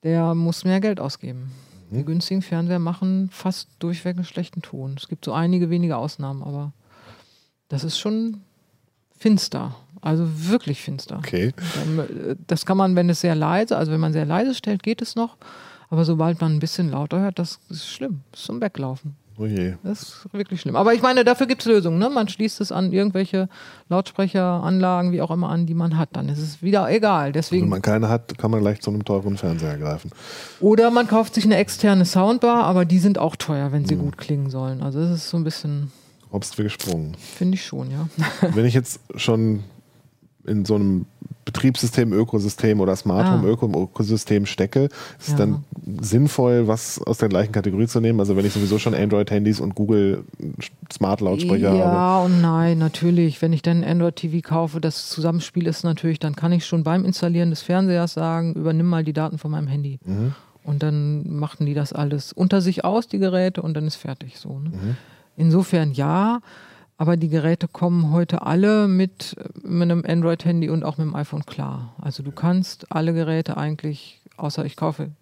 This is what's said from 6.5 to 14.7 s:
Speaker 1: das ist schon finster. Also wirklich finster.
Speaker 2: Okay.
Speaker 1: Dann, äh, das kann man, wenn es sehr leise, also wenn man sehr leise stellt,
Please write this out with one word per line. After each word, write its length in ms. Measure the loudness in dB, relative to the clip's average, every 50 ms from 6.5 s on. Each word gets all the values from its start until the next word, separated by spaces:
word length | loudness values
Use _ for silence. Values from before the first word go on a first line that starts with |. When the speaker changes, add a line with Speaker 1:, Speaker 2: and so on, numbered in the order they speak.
| -8 -8 -8 -8 -10 _ _ _ _ -20 -20 -20 -20 -20 _ _ _ _ _ _ _ _ _ _
Speaker 1:
das 140 | -6 -4 -4
ist 140 | -4 -6 -4
schon 440 | -4 -2 -2 -2 -2 -4 -6 -10 -14 _ _ _ _ _ _ _ _ _ _ _ _ _ _ _
finster. 580 | 2 4 4 4 2 0 -6 -6 -6 -6 -10 -12 -18 _ -20 -8
Also 240 | -2 0 0 2 2 0 -2 -4 0 0
wirklich 320 | 0 0 0 -2 -6 -6
finster. 360 | -6 -10 -10 -10 -10 -10 -10 -10
Speaker 2:
Okay. 360 | -8 -4 -2 0 0 0 -2 -4 -8 -8 -6
Speaker 1:
Dann, 240 | -4 -4 -2 -2 -2
äh, 360 | -2 -4 -8 -8 -6 -6 -6 -8 -4
das 200 | -4 -4 -4 0
kann 120 | 0 2 2
man, 180 | 4 4 4
wenn 140 | 4 4 2
es 120 | 2 2
sehr 140 | 2 0 2
leise, 420 | 2 0 0 2 0 0 0 0 -2
also 140 | 0 0
wenn 100 | 0 0
man 100 | 0 0 0
sehr 120 | 0 0
leise 280 | 0 0 0 0 0 -2
stellt, 300 | -4 -4 -4